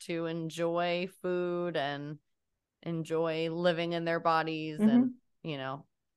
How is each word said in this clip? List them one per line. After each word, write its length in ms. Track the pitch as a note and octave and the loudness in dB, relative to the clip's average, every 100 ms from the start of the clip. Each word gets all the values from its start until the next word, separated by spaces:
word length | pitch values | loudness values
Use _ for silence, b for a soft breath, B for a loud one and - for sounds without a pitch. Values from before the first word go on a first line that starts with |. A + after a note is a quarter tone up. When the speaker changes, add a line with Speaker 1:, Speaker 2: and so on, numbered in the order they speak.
| - | -6
Speaker 1:
to 180 | E3+ | -4
enjoy 840 | E3 E3 D#3+ D#3+ E3+ E3+ F3 F3 F#3 - | -2 -4 -4 -2 0 2 0 0 -4 -4
food 560 | F3+ F3+ F3+ F3 F3 E3 | -2 0 0 -2 -2 -2
and 400 | C#3+ C#3+ D3 D3 _ _ _ _ _ _ | -2 -4 -8 -10 _ _ _ _ _ _
enjoy 680 | E3+ E3 D#3+ D#3+ E3 D#3+ E3 | -6 -4 -2 0 0 0 -2
living 420 | E3 F3+ E3 E3+ | 2 2 2 0
in 140 | E3+ E3+ | -2 0
their 140 | E3 | 0
bodies 600 | E3 D#3+ D#3+ D#3 D#3 D3+ | 2 2 2 -2 -4 4
and, 100 | G#3+ | 6
Speaker 2:
Mm-hmm. 580 | A#3+ C4 B3 _ _ D#3+ | 6 4 0 _ _ -8
Speaker 1:
you 80 | C#3 | -6
know, 260 | C3 C#3 - _ _ | -6 -8 -12 _ _